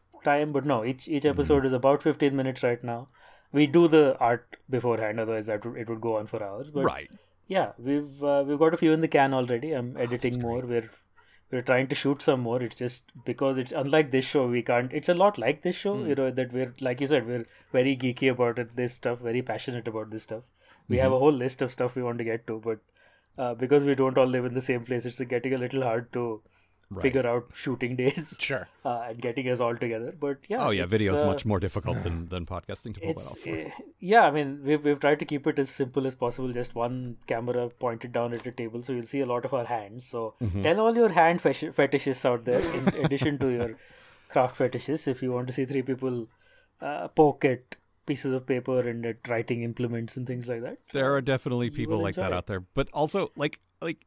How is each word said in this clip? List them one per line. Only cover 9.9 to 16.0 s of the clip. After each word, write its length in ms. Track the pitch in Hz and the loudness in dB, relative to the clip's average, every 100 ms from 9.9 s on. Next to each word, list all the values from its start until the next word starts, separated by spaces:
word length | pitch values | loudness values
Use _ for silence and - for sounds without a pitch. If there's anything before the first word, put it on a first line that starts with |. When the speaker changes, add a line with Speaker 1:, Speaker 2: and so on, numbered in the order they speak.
| 127 | -4
Speaker 2:
Oh, 40 | |
that's 120 | 120 | -4
Speaker 1:
editing 300 | 123 127 123 | -2 -2 -2
more. 180 | 120 120 | -4 -4
Speaker 2:
great. 220 | 123 117 | -2 -2
Speaker 1:
We're, 60 | 110 - _ _ _ _ _ | -4 -10 _ _ _ _ _
we're 120 | 127 | -2
trying 240 | 127 127 131 | 2 2 2
to 60 | |
shoot 260 | 143 139 143 | 0 0 2
some 200 | - 131 | 2 2
more. 200 | 120 123 | 2 -2
It's 140 | 120 - | -4 -4
just 280 | 123 - - 127 | -6 -6 -12 -10
because 320 | 127 117 135 131 | -8 0 0 0
it's 160 | 127 | -2
unlike 380 | 151 139 156 143 | -4 4 4 4
this 160 | 131 131 | 2 2
show, 200 | 143 123 | 2 2
we 120 | 120 | 2
can't. 320 | 117 120 127 | 2 2 0
It's 160 | 147 180 | 0 2
a 60 | |
lot 240 | 175 202 196 | 4 4 4
like 240 | 120 156 | -2 0
this 140 | 180 180 | -4 -2
show, 180 | 196 | -4
Speaker 3:
Hmm. 120 | 208 | -2